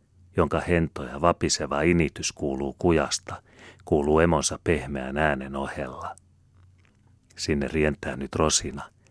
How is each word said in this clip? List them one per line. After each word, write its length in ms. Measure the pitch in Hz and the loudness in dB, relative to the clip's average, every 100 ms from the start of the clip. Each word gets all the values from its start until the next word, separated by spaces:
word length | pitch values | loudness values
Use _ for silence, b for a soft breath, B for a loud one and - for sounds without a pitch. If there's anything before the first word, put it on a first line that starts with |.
| _ _ - - | _ _ -4 0
jonka 240 | 78 80 | 2 0
hento 420 | 76 85 80 - | 2 2 2 -4
ja 180 | 65 71 | -10 0
vapiseva 640 | 85 - 78 - 71 71 | 2 2 0 -2 -2 0
initys 500 | 80 85 78 - - | 4 4 2 -2 -8
kuuluu 440 | - 73 67 69 - | -6 -6 -4 -6 0
kujasta, 640 | 90 80 69 - - - B B B B | 2 2 2 -4 -8 -14 B B B B
kuuluu 360 | - 78 71 78 | 0 2 4 4
emonsa 380 | 85 78 - 76 | 6 4 0 -2
pehmeän 520 | - 78 65 69 65 71 | -2 -2 -2 -8 -6 0
äänen 400 | 78 67 67 69 | 0 0 -4 -8
ohella. 600 | 69 - 67 - - - - _ _ _ - _ _ _ _ _ _ - | -8 -8 -10 -10 -14 -14 -20 _ _ _ -20 _ _ _ _ _ _ -8
Sinne 320 | - 73 67 | -2 -2 0
rientää 480 | 78 76 71 - 65 | 0 0 0 -6 -8
nyt 180 | 69 | -4
Rosina, 480 | - 78 - - - - _ _ | 0 2 2 -2 -10 -14 _ _